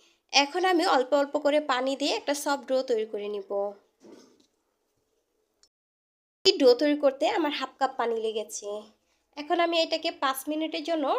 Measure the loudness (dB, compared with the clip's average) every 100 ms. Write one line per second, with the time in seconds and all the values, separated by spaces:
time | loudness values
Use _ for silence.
0 | _ _ _ 2 2 2 2 4 4 2
1 | 4 2 2 0 2 2 0 -2 -2 -2
2 | -2 -2 -2 -4 -2 -4 0 -2 0 -2
3 | -2 -6 -6 -8 -4 -4 -4 -8 _ _
4 | -20 -20 -20 _ _ _ _ _ _ _
5 | _ _ _ _ _ _ _ _ _ _
6 | _ _ _ _ 2 6 6 6 2 2
7 | 0 2 -2 0 -2 -4 -8 -4 -4 -2
8 | -4 -2 -4 -4 -8 -10 -10 -12 -14 _
9 | _ _ _ -12 -2 0 2 2 0 -2
10 | -4 -4 -4 -4 -4 -4 -4 -6 -4 -2
11 | 0